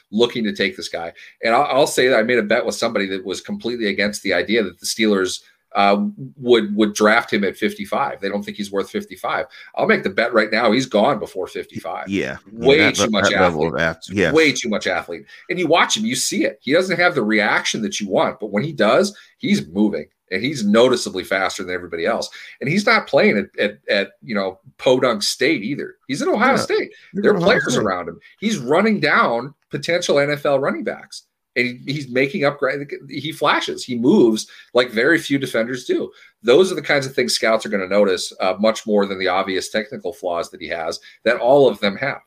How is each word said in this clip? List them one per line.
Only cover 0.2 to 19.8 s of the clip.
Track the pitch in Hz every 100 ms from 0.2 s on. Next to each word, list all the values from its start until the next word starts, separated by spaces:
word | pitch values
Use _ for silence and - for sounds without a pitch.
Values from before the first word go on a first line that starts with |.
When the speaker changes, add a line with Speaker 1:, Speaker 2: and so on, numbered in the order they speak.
| 120 127 107
Speaker 1:
to | 98
take | 98 92
this | 85
guy. | 85 85 - - -
And | 113
I'll, | 120 147
I'll | 131 156
say | - 127
that | 120
I |
made | 113 123
a |
bet | 104 113 117
with | 101
somebody | 117 110 98
that | 95 95
was | 90
completely | - 104 117 123 104
against | 101 101 104
the | 98
idea | 90 90 113
that | 95 87
the | -
Steelers, | - 110 98 90 - - _ _ -
uh, | 101 101 104 104 135 -
would, | 123 117 104 104
would | 107
draft | - 107 113 -
him | 110
at | 95 -
fifty-five. | 107 101 101 110 139 -
They | 98
don't | 101
think | 104 107
he's | 98
worth | 98 95
fifty-five. | 104 98 90 123 107 80 - - -
I'll | 151
make | 214
the | 101
bet | 98 117
right | 117 110
now | 107 120
he's | 117 131
gone | 104 117 120
before | 101 95 87
fifty-five. | 95 87 113 - 92 95
Speaker 2:
Yeah. | 98 65 69 -
Speaker 1:
Way | 110 117 147
Speaker 2:
Yeah, | 110
that, | -
Speaker 1:
too | 123
much | 104 98
Speaker 2:
that | 101
level | 90 80 80
Speaker 1:
athlete. |
Speaker 2:
of | 69
ath-, | 82 85 -
yes. | 98 85
Speaker 1:
Way | 151 156
too | - 113
much | 101 101
athlete. | 87 - 85 - - -
And | 175
you | 165
watch | 170 240 220
him, | -
you | 131
see | - 202 320
it. | -
He | -
doesn't | 156 190 170
have | 180
the | 147
reaction | 107 107 107 156 - -
that | 101 101
you | 101
want, | 113 135 -
but | 104
when | 101
he | 151
does, | 143 107 135 202 - - _
he's | 147 202 76
moving. | 90